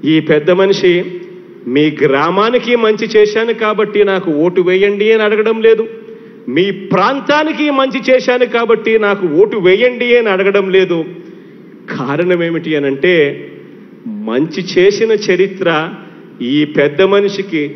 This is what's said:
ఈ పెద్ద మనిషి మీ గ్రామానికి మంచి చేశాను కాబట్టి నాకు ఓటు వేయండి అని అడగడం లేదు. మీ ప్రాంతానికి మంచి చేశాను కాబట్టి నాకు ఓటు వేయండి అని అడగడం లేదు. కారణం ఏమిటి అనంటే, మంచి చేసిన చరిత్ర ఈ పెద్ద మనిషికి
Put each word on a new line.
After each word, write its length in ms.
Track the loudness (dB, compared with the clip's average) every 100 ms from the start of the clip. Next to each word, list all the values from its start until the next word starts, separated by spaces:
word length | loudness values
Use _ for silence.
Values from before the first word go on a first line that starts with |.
ఈ 140 | 2 0
పెద్ద 320 | 2 0 2
మనిషి 420 | 2 2 2 2 0 -2 -10 -16 -20 -20 -14 -4
మీ 180 | 0 0 0
గ్రామానికి 720 | 0 2 0 0 2 0 0
మంచి 300 | 0 2 0 0
చేశాను 380 | 2 2 2 -2
కాబట్టి 500 | -2 -2 -2 -2 0
నాకు 280 | 0 0 -2
ఓటు 300 | 0 0 2
వేయండి 520 | 0 2 0 0 2
అని 100 | 2
అడగడం 380 | 2 0 0 2
లేదు. 260 | 2 2 0 -10 -18 -20 -20 -14 -4
మీ 240 | -2 -2
ప్రాంతానికి 960 | -4 -2 0 0 0 0 0 0 -2 -2
మంచి 280 | 0 0 -2 0
చేశాను 360 | 2 2 0
కాబట్టి 540 | 0 0 0 0 2 0
నాకు 260 | 0 0 0
ఓటు 300 | 2 2 2
వేయండి 600 | 2 4 2 0 2 2
అని 120 | 2
అడగడం 400 | 0 0 0 2
లేదు. 360 | 2 2 -2 -4 -12 -18 -20 -20 -20 -20 -20 -14 -8
కారణం 460 | -4 -2 0 0
ఏమిటి 320 | -2 -4 -2
అనంటే, 400 | -2 -2 0 2 2 2 -2 -14 -18 -20 -20 -20 -16 -12
మంచి 540 | -10 -4 -2 -2 -6 -4 2
చేసిన 340 | 2 2 0
చరిత్ర 580 | 0 0 0 0 0 -2 -2 -4 -12 -18 -20 -20 -10
ఈ 240 | -2 0
పెద్ద 360 | 0 0 0 2
మనిషికి 600 | 2 2 0 -4 -6 -4 -6